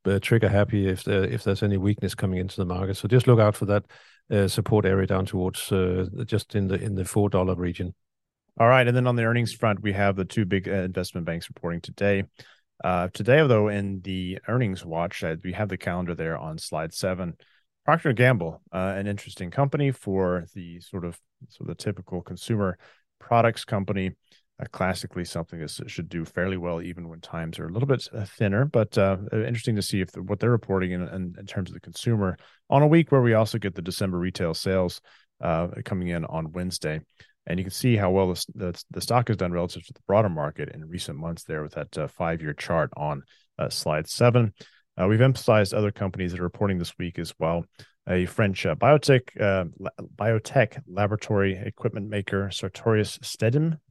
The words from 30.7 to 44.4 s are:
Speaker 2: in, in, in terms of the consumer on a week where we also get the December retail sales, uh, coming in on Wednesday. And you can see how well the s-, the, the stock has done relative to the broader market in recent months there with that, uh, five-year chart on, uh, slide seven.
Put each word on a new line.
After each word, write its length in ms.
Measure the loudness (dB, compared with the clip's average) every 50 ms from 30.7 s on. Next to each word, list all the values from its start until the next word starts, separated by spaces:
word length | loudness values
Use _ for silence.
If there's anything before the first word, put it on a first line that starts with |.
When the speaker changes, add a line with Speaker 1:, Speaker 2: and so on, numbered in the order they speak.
| 0 0 0 0
Speaker 2:
in, 100 | -2 -4 -4
in, 280 | -6 -6 -6 -8 -8 -8 -12
in 60 | -16
terms 240 | -8 -6 -6 -6 -6
of 20 | -8
the 60 | -14
consumer 580 | -16 -16 -14 -4 0 0 2 2 2 0 -2 -4 -10 _ _ _ _ 4
on 140 | 6 6 8
a 40 |
week 240 | 8 8 6 6 6
where 120 | 4 6 6
we 100 | 6 4
also 240 | 4 4 2 0
get 160 | -2 -4 -4 -4
the 80 | -4
December 380 | -6 -6 -4 -2 -2 -2 -2 -2
retail 340 | -2 -4 -2 -2 -2 -2 -2
sales, 480 | -2 -2 0 2 2 2 0 -2 -8 -14 _ _ _ _ _ _ -6
uh, 280 | -2 -2 0 0 -2 -4 -6 -10 -8
coming 260 | -6 -4 -4 -2 -2
in 140 | -4 -4 -4
on 260 | -4 -6 -6 -6 -6
Wednesday. 480 | -6 -6 -6 -6 -6 -6 -4 -4 -4 -6 -8 _ _ _ -20 _ _ _ _
And 120 | -6 -4 -4
you 40 | -4
can 80 | -6
see 240 | -4 0 2 4 4
how 160 | 4 4 4
well 160 | 4 4 2
the 60 | 2 0
s-, 120 | -4 -8 -10 -8
the, 260 | -8 -6 -6 -8 -8 -14 -14
the 100 | -10 -8
stock 260 | -4 0 0 2 2 0
has 80 | 0
done 160 | -2 -2 -2 0
relative 300 | -2 -2 -4 -6 -12 -16
to 60 | -18 -20
the 80 | -10 _
broader 240 | 2 4 4 4 2
market 400 | 0 -2 -4 -4 -4 -6 -10 -10
in 180 | -10 -14 -12
recent 300 | -12 -10 -10 -10 -10 -10
months 280 | -8 -8 -8 -8 -8 -8
there 180 | -8 -6 -6 -6
with 100 | -8 -8
that, 240 | -10 -10 -8 -6
uh, 100 | -6 -6
five-year 460 | -6 -4 -4 -2 -2 -2 -2 -4 -6 -8
chart 380 | -6 -4 0 0 0 0 -2 -4
on, 280 | -6 -4 -4 -4 -6 -10 _ _ _ _ _ _
uh, 120 | -6 -6 -4
slide 380 | -4 -4 -4 -2 -2 -2 -4
seven. 460 | -6 0 4 4 6 6 4